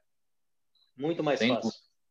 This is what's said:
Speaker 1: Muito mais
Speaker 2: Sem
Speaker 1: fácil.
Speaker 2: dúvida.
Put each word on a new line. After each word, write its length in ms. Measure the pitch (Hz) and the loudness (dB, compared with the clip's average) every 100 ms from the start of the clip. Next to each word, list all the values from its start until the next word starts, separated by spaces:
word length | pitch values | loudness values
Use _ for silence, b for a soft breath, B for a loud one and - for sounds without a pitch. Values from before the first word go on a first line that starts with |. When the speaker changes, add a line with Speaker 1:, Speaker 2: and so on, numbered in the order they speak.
| _ _ _ _ _ _ _ _ _ - | _ _ _ _ _ _ _ _ _ -8
Speaker 1:
Muito 260 | 147 170 | -4 -2
mais 160 | 151 135 | 0 2
Speaker 2:
Sem 100 | 113 | 2
Speaker 1:
fácil. 140 | 117 110 | 2 -2
Speaker 2:
dúvida. 140 | - _ _ _ | -6 _ _ _